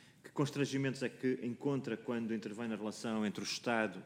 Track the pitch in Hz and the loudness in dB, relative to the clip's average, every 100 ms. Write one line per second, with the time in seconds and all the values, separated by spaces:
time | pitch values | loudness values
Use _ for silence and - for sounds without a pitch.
0 | - - - - 139 139 131 135 135 - | -20 -20 -10 0 0 2 2 2 0 0
1 | 123 - 127 127 120 113 143 139 113 110 | -4 0 0 2 -2 0 0 2 0 -2
2 | - 117 113 110 101 104 117 104 107 - | 0 -2 0 -2 -2 -4 -2 -2 -2 -2
3 | 120 110 107 101 101 - 127 117 107 92 | 0 2 2 0 -4 -2 2 4 2 -2